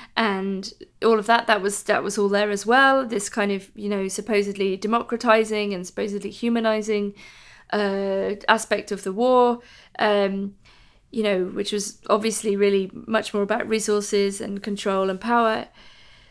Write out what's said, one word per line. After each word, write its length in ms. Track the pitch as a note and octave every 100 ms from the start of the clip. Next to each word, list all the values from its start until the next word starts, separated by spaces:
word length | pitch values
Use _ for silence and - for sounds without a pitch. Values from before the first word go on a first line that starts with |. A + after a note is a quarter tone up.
| - -
and 560 | A3 F#3+ G3 F#3+ G3 - - -
all 140 | A3 A3
of 80 | G#3
that, 200 | A#3 A#3
that 160 | G#3+
was, 220 | F#3+ G3+
that 180 | - G#3
was 160 | F#3+ G3+
all 100 | G3+
there 220 | G3+ G#3
as 160 | G3+ G#3
well. 400 | B3+ C4+ C4+ B3
This 220 | G#3+ -
kind 240 | - G3+
of, 180 | G3 F#3+ -
you 120 | G3+
know, 200 | G3+ F#3+
supposedly 680 | G3+ G3+ G#3 G3+ G3 G3 F#3
democratizing 960 | A3 A#3 - A#3 B3 A3 A3 G#3+ G#3
and 140 | F#3 F#3
supposedly 440 | - G#3 G3+ G3
humanizing, 840 | - A#3 A#3 A3+ G#3+ G#3+ G#3 G3+ G3+ - - - - -
uh, 640 | G#3 G3+ G3 G3 F#3+ G3 G3+ -
aspect 420 | A3 A3 G3+ -
of 140 | F#3+
the 80 | F#3+
war, 480 | F#3+ B3 B3+ A#3+ A#3+ - - - -
um, 560 | G#3+ G3+ G3 G3 G3 - - - - _ _
you 100 | A3+
know, 220 | G#3+ F#3
which 260 | F3+ G3+ G3+
was 300 | G#3 G3 - -
obviously 460 | G#3 A3 G#3+ A3 G3+
really 340 | G3+ G3 F#3+ - -
much 260 | A3 G#3+
more 120 | G#3
about 240 | G3+ G#3+ G#3+
resources 720 | A3 G#3+ G#3 G3+ G3+ G3 G3
and 220 | G#3+ G3+
control 480 | G3+ G3+ G#3 G3 F#3+
and 100 | F#3+
power. 480 | A3 A#3+ A3+ A3 - - - - - - -